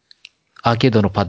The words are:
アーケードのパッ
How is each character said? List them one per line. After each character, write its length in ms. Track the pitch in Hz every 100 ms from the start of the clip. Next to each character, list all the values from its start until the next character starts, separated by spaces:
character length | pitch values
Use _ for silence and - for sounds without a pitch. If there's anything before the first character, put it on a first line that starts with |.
| _ _ - _ _ _
ア 100 | 120
ー 40 | 117
ケ 120 | 131
ー 20 |
ド 100 | 110
の 80 | 101
パ 140 |
ッ 60 | 104